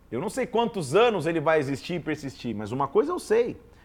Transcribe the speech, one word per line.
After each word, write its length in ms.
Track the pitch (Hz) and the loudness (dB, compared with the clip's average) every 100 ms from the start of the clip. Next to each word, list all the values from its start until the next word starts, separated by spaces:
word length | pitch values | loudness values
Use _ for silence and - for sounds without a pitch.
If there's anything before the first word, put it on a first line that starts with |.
| - | -10
eu 100 | 113 | -6
não 100 | 190 | -4
sei 160 | - - | -4 -2
quantos 480 | 214 233 220 139 | 0 0 -2 2
anos 320 | 165 240 202 151 | 4 4 4 0
ele 140 | 165 | 0
vai 180 | 151 160 | 2 2
existir 360 | 135 139 - | 2 -4 -4
e 60 | 175 | -6
persistir, 540 | 147 147 139 - 123 | -4 -6 -6 -8 -6
mas 180 | 104 104 | -6 -4
uma 140 | 127 139 | -2 0
coisa 240 | 202 285 | 2 2
eu 80 | 349 | 0
sei, 420 | - 214 240 - - - | 0 2 2 -4 -14 -20